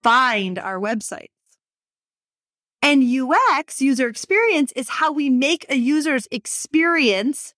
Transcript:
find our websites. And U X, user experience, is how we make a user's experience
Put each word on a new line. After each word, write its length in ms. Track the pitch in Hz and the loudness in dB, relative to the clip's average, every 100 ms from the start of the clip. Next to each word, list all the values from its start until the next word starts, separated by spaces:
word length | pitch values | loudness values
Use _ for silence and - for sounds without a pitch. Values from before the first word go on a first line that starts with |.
find 540 | 233 240 254 220 190 180 | 4 4 2 0 -4 -6
our 220 | 190 185 | -8 -6
websites. 500 | 202 226 - - - _ _ _ _ _ _ _ _ _ _ _ _ _ _ _ | -4 -4 -6 -12 -16 _ _ _ _ _ _ _ _ _ _ _ _ _ _ _
And 220 | 285 285 | 2 4
U 300 | 254 262 262 349 494 | 4 0 0 2 2
X, 280 | 294 311 - | 0 -2 -2
user 260 | 269 254 247 | 0 0 -2
experience, 640 | 226 - 392 466 349 277 | -4 -2 0 2 2 0
is 140 | - 233 | -4 -6
how 240 | - 311 | -2 -2
we 180 | 302 285 | 0 0
make 360 | 254 277 339 - | 2 2 -2 -2
a 80 | 269 | -2
user's 520 | 240 302 302 262 - | 0 0 0 -2 -4
experience 1200 | 240 - - - 311 339 330 254 190 226 294 - | -10 -8 -10 -2 0 2 2 2 2 -2 -4 -10